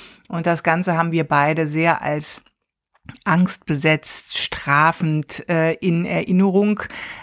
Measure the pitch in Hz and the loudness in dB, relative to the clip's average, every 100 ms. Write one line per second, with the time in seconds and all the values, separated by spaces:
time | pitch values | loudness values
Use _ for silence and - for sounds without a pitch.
0 | - - - 170 170 165 170 165 185 165 | -20 -20 -10 -4 -2 0 0 0 0 0
1 | 165 165 151 147 147 160 151 156 165 160 | 0 0 0 2 2 0 -2 0 0 0
2 | - 151 - - _ _ _ _ _ _ | -2 -4 -4 -8 _ _ _ _ _ _
3 | - - 202 170 180 - - 147 156 156 | -20 -8 0 2 2 0 -4 0 2 2
4 | - - - - - - - 143 160 - | 0 -4 -4 -4 -4 -4 0 4 4 2
5 | 160 156 - - - 165 160 - 185 170 | 0 -2 -2 -6 -2 0 0 0 0 0
6 | 175 170 165 185 196 190 208 208 - - | 0 -2 2 4 4 4 2 0 -6 -12
7 | - - | -14 -16